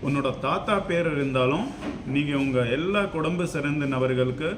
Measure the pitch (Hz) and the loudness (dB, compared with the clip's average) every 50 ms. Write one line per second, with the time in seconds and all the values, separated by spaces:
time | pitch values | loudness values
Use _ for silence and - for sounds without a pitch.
0 | - 139 139 143 139 135 123 - - 135 160 190 190 - 214 196 190 - 175 170 | 0 0 0 0 0 -2 -2 -2 -2 -2 -2 0 0 0 0 0 0 0 0 0
1 | 170 165 151 143 139 135 131 135 127 127 143 170 226 277 - - - - - - | 2 0 0 0 0 0 2 2 4 4 2 0 -2 -4 -6 -8 -8 -8 -8 -8
2 | - 131 131 139 151 143 143 139 139 135 131 127 123 117 123 143 165 185 202 208 | -6 -2 0 0 0 2 0 0 0 2 2 2 2 2 0 0 0 0 2 0
3 | 202 190 - 160 156 160 175 175 175 165 - 156 139 147 147 151 143 139 135 131 | 0 0 -2 -2 0 0 0 0 -2 -2 -2 -2 -2 0 0 0 0 0 0 2
4 | 131 127 131 123 127 127 123 131 156 160 202 | 2 2 4 2 2 2 0 -2 -4 -4 -4